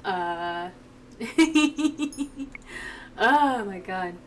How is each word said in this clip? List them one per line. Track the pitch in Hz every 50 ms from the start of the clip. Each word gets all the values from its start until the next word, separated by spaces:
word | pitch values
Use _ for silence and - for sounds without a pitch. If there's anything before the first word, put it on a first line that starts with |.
| -
Uh, | 208 190 180 175 175 170 170 175 175 170 175 175 180 185 - - - - - - - - -
<laughs> | 233 226 - - 320 311 320 311 302 294 - - 302 302 294 - 294 294 - - 277 277 - - 269 - - - - - - - - - - - - - -
oh | - 214 233 277 294 294 277 262 247 220
my | 202 196 185
god. | 180 - 185 185 185 175 175 180 -